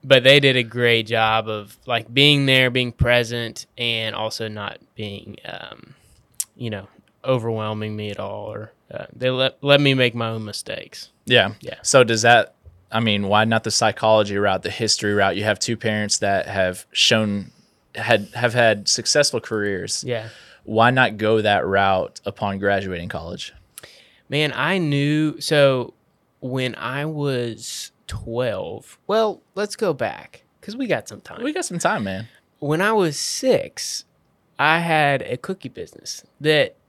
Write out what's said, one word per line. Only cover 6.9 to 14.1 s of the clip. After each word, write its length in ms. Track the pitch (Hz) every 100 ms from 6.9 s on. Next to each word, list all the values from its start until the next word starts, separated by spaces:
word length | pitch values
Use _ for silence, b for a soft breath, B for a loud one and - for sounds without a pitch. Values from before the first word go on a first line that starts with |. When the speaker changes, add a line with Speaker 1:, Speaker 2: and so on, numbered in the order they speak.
| _ _ _
Speaker 1:
overwhelming 720 | 135 131 113 110 107 107 107 107
me 140 | 104
at 80 | 101
all. 320 | 101 101 104
Or, 200 | 107 110 _ _
uh, 160 | - -
they 160 | - 127
let, 260 | 127 135 -
let 180 | 143 143
me 140 | 143
make 200 | 131 123
my 140 | 117 113
own 160 | 113
mistakes. 640 | 107 - - 107 - - - _ -
Speaker 2:
Yeah. 280 | 120 95 104
Speaker 1:
Yeah. 140 | - -
Speaker 2:
So 220 | - 135
does 160 | 117 113
that, 340 | 117 120 - _ - _ _
I 80 | 113
mean, 280 | 113 104 98
why 180 | 104 110
not 180 | 113
the 60 | 110
psychology 680 | - 110 - 110